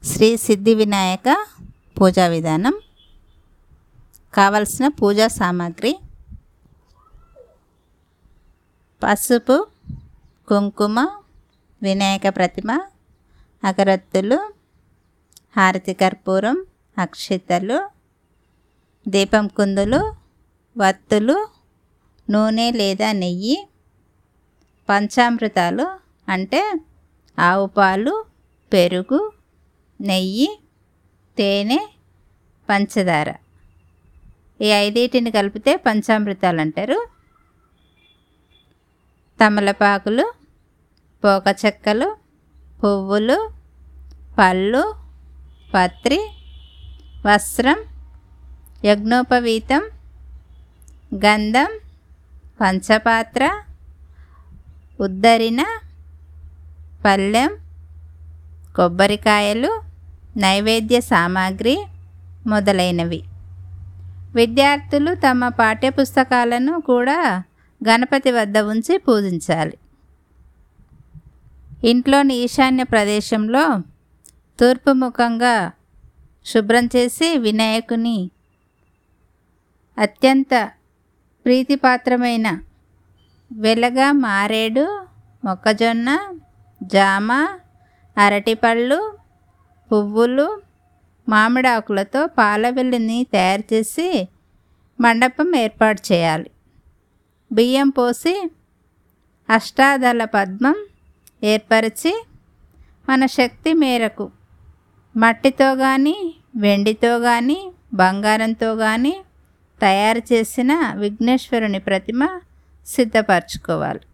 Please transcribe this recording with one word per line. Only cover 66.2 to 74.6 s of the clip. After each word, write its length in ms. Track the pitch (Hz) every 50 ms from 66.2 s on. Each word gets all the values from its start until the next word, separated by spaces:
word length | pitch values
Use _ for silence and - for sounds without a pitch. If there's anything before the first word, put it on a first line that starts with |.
| 262 262 269 247 240 240 240 240 254 277 330 339
కూడా 400 | 311 - 247 240 240 247 285 339 349 262 190 185 185 _ _ _ _ _ _ _
గణపతి 520 | - 214 226 233 247 - - 269 269 269 247
వద్ద 260 | 240 214 208 202 214
ఉంచి 380 | 214 208 214 226 226 - 339 392
పూజించాలి. 800 | _ - 240 208 202 190 180 165 - - 165 165 156 160 - _ _ _ _ _ _ _ _ _ _ _ _ _ _ _ _ _ _ _ _ _ - _ _ _ - _ _ - _ - _ _ _ - _ - - - - - -
ఇంట్లోని 500 | 233 240 247 247 277 269 285 285 269 254
ఈశాన్య 500 | 240 240 247 - - 262 262 262 254 254
ప్రదేశంలో 840 | - - 220 208 202 208 208 208 - 233 220 214 214 233 269 311 320 262 196 175 - _ _ _ _ _ _ _ - _ _ _ _ _
తూర్పు 340 | -